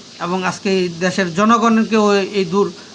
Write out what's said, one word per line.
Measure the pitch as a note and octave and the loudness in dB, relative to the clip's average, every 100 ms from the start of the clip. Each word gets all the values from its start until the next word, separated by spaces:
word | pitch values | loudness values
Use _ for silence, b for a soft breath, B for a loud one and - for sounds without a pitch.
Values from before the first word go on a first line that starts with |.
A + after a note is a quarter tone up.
| - - | -20 -10
এবং | E3+ F#3 | -6 -4
আজকে | F3+ F#3 G3 | -4 -4 -2
এই | F#3+ F3+ | -2 -2
দেশের | E3 F3+ F#3+ F3+ E3 | -2 -4 -2 -4 0
জনগণকেও | G#3+ A#3 A#3 A3+ G#3+ A3 G#3 | 2 4 4 2 2 2 4
এই | G3+ F#3+ G3+ F3 | 2 0 -2 0
দূর | G3 F3 - B | 0 -2 -4 B